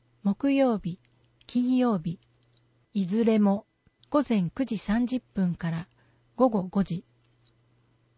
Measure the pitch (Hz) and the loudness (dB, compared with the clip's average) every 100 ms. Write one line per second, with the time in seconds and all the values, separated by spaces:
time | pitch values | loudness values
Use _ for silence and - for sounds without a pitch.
0 | _ _ 196 196 277 269 262 214 170 180 | _ _ -4 0 0 2 2 0 -4 -10
1 | _ _ _ _ - 247 247 254 247 196 | _ _ _ _ -6 -2 0 2 2 0
2 | 165 170 _ _ _ _ _ _ _ 202 | -4 -10 _ _ _ _ _ _ _ -4
3 | 175 220 226 220 202 202 - _ _ _ | -2 0 2 4 2 2 -6 _ _ _
4 | - 294 262 214 170 - 262 202 - 226 | -2 -2 2 0 -2 -4 -6 -4 -2 -2
5 | 247 254 _ 202 180 160 170 165 180 _ | 0 -4 _ -4 -2 -2 -6 -6 -10 _
6 | _ _ _ - 254 214 180 196 180 170 | _ _ _ 0 2 2 -2 -2 -2 -4
7 | - _ _ _ _ _ _ _ _ _ | -10 _ _ _ _ _ _ _ _ _
8 | _ | _